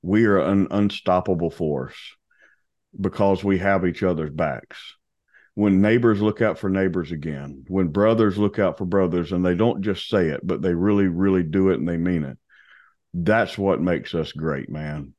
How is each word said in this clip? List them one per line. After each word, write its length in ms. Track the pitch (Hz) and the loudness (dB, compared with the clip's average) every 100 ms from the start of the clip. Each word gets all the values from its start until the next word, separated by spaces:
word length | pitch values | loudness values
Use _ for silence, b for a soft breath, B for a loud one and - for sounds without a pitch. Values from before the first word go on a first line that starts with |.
we 240 | 87 104 113 | 0 2 4
are 140 | 98 | 4
an 280 | 76 98 95 | 4 2 2
unstoppable 760 | 101 104 - - 90 92 87 82 | 0 0 -2 0 0 0 -2 -2
force 480 | - 80 69 65 - - - _ b b b b _ _ - | -4 -4 -4 -6 -14 -20 -20 _ b b b b _ _ -6
because 440 | 95 - 101 95 | -6 0 2 2
we 140 | 98 95 | 2 0
have 260 | 98 98 90 | 2 2 0
each 180 | 85 | 0
other's 280 | 95 82 76 | -2 -2 -4
backs. 460 | 73 78 62 - - - - _ _ _ b b | -4 -4 -4 -12 -20 -20 -20 _ _ _ b b
When 280 | - 104 95 | 0 2 4
neighbors 400 | 104 117 117 101 | 4 4 4 4
look 200 | 107 104 | 0 2
out 180 | 110 82 | -2 0
for 100 | 98 | -2
neighbors 420 | 95 95 90 78 | 0 0 -2 -4
again, 540 | 82 78 69 71 67 65 | -6 -8 -8 -10 -16 -4
when 220 | 95 87 | -2 0
brothers 480 | 78 107 113 107 92 | 2 2 4 2 2
look 200 | 101 104 | 0 2
out 200 | 95 - | 0 0
for 80 | 92 | -2
brothers, 460 | 98 90 90 82 | 2 2 0 -2
and 140 | 90 90 | 0 0
they 100 | 87 | 2
don't 260 | 113 - | 2 0
just 260 | 110 92 - | -4 -4 -2
say 220 | 107 85 | 0 0
it, 120 | 71 | -2
but 180 | 90 85 | -4 -2
they 120 | 92 | -2
really, 340 | 85 98 101 95 | 0 2 2 2
really 360 | 85 98 92 | 2 2 2
do 260 | 82 92 95 | 0 2 2
it 100 | 87 | 2
and 80 | 80 | -2
they 100 | 85 | -2
mean 260 | 87 87 | -2 -2
it, 140 | 69 - _ b b b b b _ | -4 -10 _ b b b b b _
that's 440 | 87 85 110 98 - | -4 0 2 0 -2
what 240 | 98 82 | -2 0
makes 340 | 87 85 - 85 | 0 -2 -4 -6
us 160 | 78 | -6
great, 380 | - 80 69 - | -6 -6 -4 -8
man. 440 | 76 76 76 69 | -10 -8 -10 -12